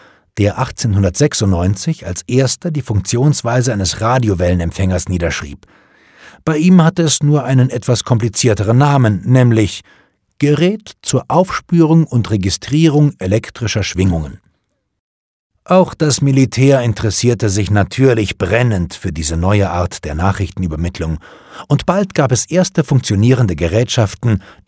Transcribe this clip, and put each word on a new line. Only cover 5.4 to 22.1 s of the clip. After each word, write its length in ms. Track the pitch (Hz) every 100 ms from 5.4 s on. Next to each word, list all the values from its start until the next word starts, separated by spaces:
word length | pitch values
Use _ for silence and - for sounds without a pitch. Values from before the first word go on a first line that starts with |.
| 73 73 - _ _ _ _ _ - -
Bei 120 | - 156
ihm 240 | 175 185
hatte 220 | 160 165
es 220 | 165 -
nur 200 | 147 147
einen 260 | - 135 127
etwas 340 | 127 113 120
komplizierteren 760 | - 117 117 - 123 104 101 120
Namen, 440 | 143 143 117 95
nämlich 580 | 117 131 123 113 104 - - _ _ _ _ -
Gerät 540 | 147 143 175 214 - -
zur 220 | - 131 -
Aufspürung 760 | 156 185 - - 170 156 165 156
und 240 | 123 101
Registrierung 840 | 107 95 - - 147 165 147 147 -
elektrischer 640 | 95 110 - - 113 113
Schwingungen. 560 | 95 90 92 85 76 - _ _ _ _ _ _ _ _ _ _ _ _ -
Auch 280 | 180 180
das 260 | - 151 127
Militär 640 | 139 135 131 - 135 135
interessierte 680 | 120 101 110 - 120 117 110
sich 220 | 98 92
natürlich 680 | 101 95 - 135 113 101 -
brennend 560 | 92 120 123 101 85
für 200 | - 95
diese 260 | 80 80 82
neue 320 | 90 104 92
Art 340 | 87 90 -
der 100 | 82
Nachrichtenübermittlung, 1040 | 76 92 98 92 - 90 76 85 - 82 78 - - - - -
und 180 | 147 -
bald 280 | 180 202